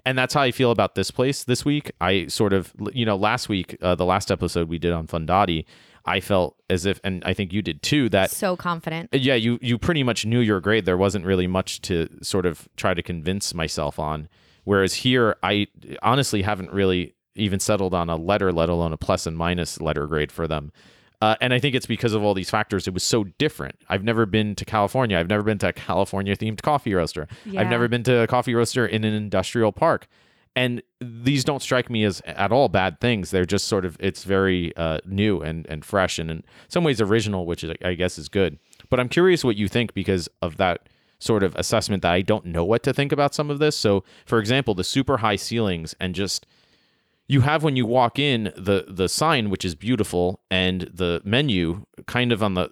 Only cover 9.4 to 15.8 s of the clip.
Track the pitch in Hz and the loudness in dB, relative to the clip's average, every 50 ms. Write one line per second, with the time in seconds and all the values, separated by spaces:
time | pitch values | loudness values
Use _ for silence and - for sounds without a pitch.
9.4 | 110 117 120 - 127 120 120 110 - - 170 147 131 123 107 - - 107 117 123 | 2 0 0 -2 -2 -2 -2 -2 0 0 0 0 0 0 0 -2 -2 0 2 2
10.4 | 120 107 104 92 85 101 110 110 92 92 90 90 98 101 92 101 80 95 95 92 | 4 4 2 2 2 2 2 2 2 2 2 2 2 2 0 0 0 0 2 2
11.4 | 90 90 92 92 92 - - - - - 92 82 82 - - - - - - 95 | 2 0 0 -2 -2 -2 -6 -8 -6 -2 -2 -2 -2 -4 -6 -10 -8 -4 -2 0
12.4 | 90 87 76 - - - _ - - 98 92 85 - - 87 82 76 87 95 101 | 0 0 -2 -4 -10 -18 _ -4 -2 -2 -2 -2 -4 -6 -8 -6 -4 -4 -4 -4
13.4 | - - - 85 80 78 - - 76 73 - - 78 76 78 76 76 - _ _ | -4 -6 -4 -4 -4 -4 -4 -4 -4 -4 -4 -4 -4 -4 -4 -6 -8 -12 _ _
14.4 | _ _ _ _ - 98 101 98 95 90 - - - 127 127 127 117 107 - - | _ _ _ _ -2 2 4 4 4 2 2 0 0 2 4 4 4 2 2 0
15.4 | - 95 104 104 104 - _ - | 0 0 2 2 0 -2 _ -12